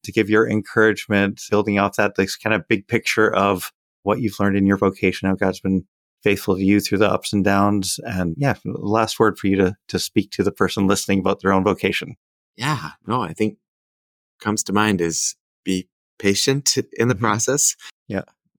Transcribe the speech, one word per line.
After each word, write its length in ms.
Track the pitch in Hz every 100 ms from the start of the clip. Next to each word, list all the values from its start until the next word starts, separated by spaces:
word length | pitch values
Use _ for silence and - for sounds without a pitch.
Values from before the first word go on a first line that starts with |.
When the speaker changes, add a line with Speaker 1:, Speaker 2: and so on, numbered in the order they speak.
Speaker 1:
to 80 | -
give 180 | 110 101
your 200 | 107 -
encouragement, 920 | 107 - 117 110 101 - 101 101 - -
building 300 | 104 104 101
off 160 | 98 -
that, 180 | 101
this 200 | - 95
kind 180 | - 110
of 140 | 110 -
big 200 | 104 -
picture 460 | 120 - 110 107
of 380 | 95 101 92 - - _ _
what 160 | 98 104
you've 200 | 107 -
learned 180 | 101 98
in 80 |
your 120 | 98 98
vocation, 500 | 98 95 95 - 95
how 60 |
God's 240 | 92 95 92
been 260 | 95 95 - _ _ _
faithful 320 | 107 98 -
to 80 | 92
you 160 | 95 101
through 200 | - 98
the 100 | 101
ups 240 | 95 -
and 100 | 101
downs. 560 | 98 98 101 104 95 -
And 300 | 117 92 87 80
yeah, 180 | 139 101
last 540 | - - 101 110 110 -
word 180 | 107 -
for 100 | 98
you 100 | 98
to, 180 | 92 101 -
to 100 | 90
speak 320 | - - -
to 120 | -
the 80 | 95
person 360 | - 92 - 98
listening 320 | 98 - 98
about 220 | 92 98
their 100 | 95
own 100 | 95
vocation. 520 | 98 92 95 - - - _ _ _
Speaker 2:
Yeah, 360 | - 135 127 76 - -
no, 140 | 123
I 120 | 98
think 240 | - 107 - _ _ _ _ _ _ _ _
comes 240 | 107 107
to 100 | -
mind 280 | 101 107 95
is 340 | 85 80 - - _ _
be 220 | 95 92 - _ _ -
patient 580 | 101 98 - 139 - 131 -
in 140 | - 117
the 60 |
Speaker 1:
Mm-hmm. 80 | 98
Speaker 2:
process. 520 | 113 107 - 143 - - - - -
Speaker 1:
Yeah. 160 | 101 - _ _